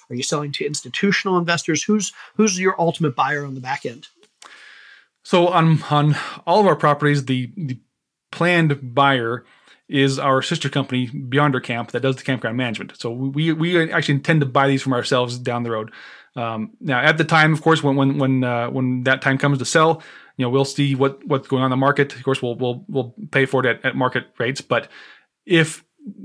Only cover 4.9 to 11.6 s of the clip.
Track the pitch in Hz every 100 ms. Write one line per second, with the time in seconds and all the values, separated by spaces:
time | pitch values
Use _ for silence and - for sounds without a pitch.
4.9 | - _ _ - 180 175 180 165 156 -
5.9 | 147 151 147 - - - 190 202 147 151
6.9 | 147 147 143 123 127 123 - 151 123 _
7.9 | _ _ _ - - 170 175 160 139 127
8.9 | 120 139 131 117 120 - _ _ _ -
9.9 | 143 139 135 143 131 - 165 135 143 131
10.9 | 127 123 143 131 135 147 131